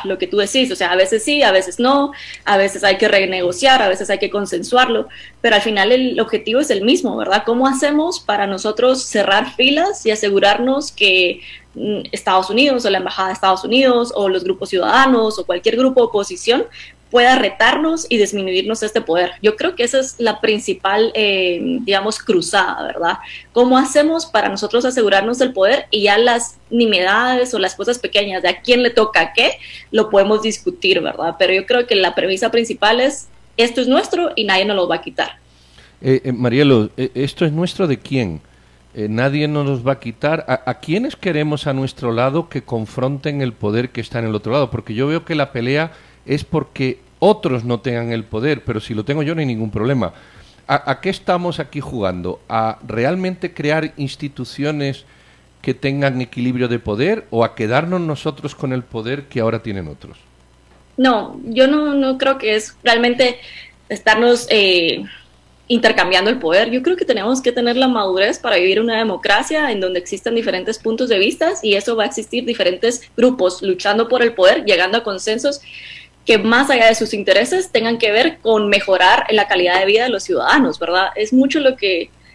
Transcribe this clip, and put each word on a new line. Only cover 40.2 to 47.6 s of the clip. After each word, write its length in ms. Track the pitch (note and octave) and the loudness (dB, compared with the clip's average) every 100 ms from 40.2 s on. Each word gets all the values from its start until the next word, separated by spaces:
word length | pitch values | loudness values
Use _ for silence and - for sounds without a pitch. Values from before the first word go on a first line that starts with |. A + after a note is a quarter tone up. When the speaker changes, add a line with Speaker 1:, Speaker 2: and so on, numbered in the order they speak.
| D3 D#3+ - | -4 -2 -2
Speaker 2:
¿A, 200 | B2+ B2+ | -4 -4
a 120 | - | -8
quiénes 340 | - F#3+ C#4 | -4 -4 -4
queremos 540 | - F#3 D3+ D3+ D3 D3 | -6 -4 -2 -2 -2 -4
a 40 | |
nuestro 380 | C3+ C3 - B2 | -4 -4 -4 -4
lado 380 | A2+ C3+ D#3 E3 | 0 0 -2 -4
que 140 | C3+ | -8
confronten 760 | - A#2 G#2 - C3 C#3 D3+ C#3+ | -6 -6 -6 -4 -4 -4 -6 -4
el 100 | C3 | -4
poder 380 | A2 G#2 A2 B2 | -4 -2 -2 -2
que 100 | A#2 | -6
está 180 | A2 A#2+ | -8 -6
en 80 | A2+ | -4
el 80 | |
otro 180 | G#2 A2 | -4 -2
lado? 200 | C#3 B2 | -2 -2
Porque 200 | A2+ A#2 | -4 -6
yo 140 | A2 C#3 | -4 -2
veo 180 | E3 | -2
que 120 | E3 D#3 | -4 -4
la 160 | C3+ | -4
pelea 400 | A#2+ B2 C#3+ D#3+ - - _ - | -4 -2 -2 -4 -10 -20 _ -6
es 160 | C#3+ | -6
porque 560 | - D#3+ - - C3 - _ - | -2 -4 -4 -4 -4 -6 _ 0
otros 420 | F#3+ G#3 D#3+ B2 | 2 2 0 -2